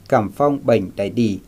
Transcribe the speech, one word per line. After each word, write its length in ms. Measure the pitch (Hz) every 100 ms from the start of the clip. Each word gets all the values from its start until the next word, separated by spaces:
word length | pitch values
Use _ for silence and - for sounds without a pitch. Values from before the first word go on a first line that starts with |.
| -
cảm 220 | 127 101
phong 240 | - 143 143
bệnh 260 | 131 110 92 98
đại 140 | 101
đi, 280 | 110 110 95